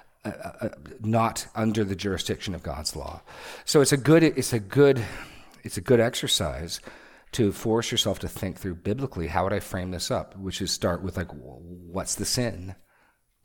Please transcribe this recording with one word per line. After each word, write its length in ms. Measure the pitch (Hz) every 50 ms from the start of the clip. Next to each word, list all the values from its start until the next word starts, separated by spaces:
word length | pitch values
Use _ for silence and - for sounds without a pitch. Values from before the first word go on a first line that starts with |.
| - _ _ _ _
uh, 60 | 110 - - -
uh, 80 | 98 - -
uh, 80 | 117 107 - - - - - -
not 460 | 107 107 113 113 113 110 - - - - -
under 280 | 113 113 113 104 113
the 140 | 104 95 98
jurisdiction 580 | 85 95 101 92 85 - - 101 - - 104 87
of 80 | 82
God's 320 | - 85 69 71 80 - -
law. 280 | - - - 80 80 - - - - - - - - -
So 160 | - - 151
it's 120 | 135 -
a 40 | 147
good, 260 | 139 113 147 160 165
it's 300 | 165 151 - 131 117 -
a 80 | 123 113
good, 420 | 101 98 - 135 143 139 135 123 104 92 - - - - - - - - - - -
it's 140 | 101 - 104
a 40 |
good 160 | 90 - 127 117
exercise 840 | 113 117 - - - 101 - - 95 76 65 67 82 85 - - - - - - - - - - _ -
to 200 | - - 113 101
force 380 | 92 - - 117 110 117 113 -
yourself 280 | 123 117 - 107 98 -
to 80 | - 87
think 300 | - - - 95 82 -
through 160 | - 95 85
biblically, 520 | 82 - 98 110 135 139 - - 90 82
how 180 | 78 80 85 90
would 80 | 98
I 80 | 104 101
frame 300 | - - - 95 90 92
this 200 | 92 87 - -
up? 260 | 123 95 76 - -
Which 260 | 98 95 95 87 -
is 80 | 98 85
start 320 | - - - 98 87 87
with, 140 | 92 92 -
like, 120 | 98 87 -
w-, 140 | 76 71
what's 720 | 62 64 64 - 85 85 90 90 87 85 85 95 90 - -
the 100 | - 101
sin? 500 | - - 127 123 117 98 90 92 95 98 - _ _ _ _ _ _ _ _ _ _ _ _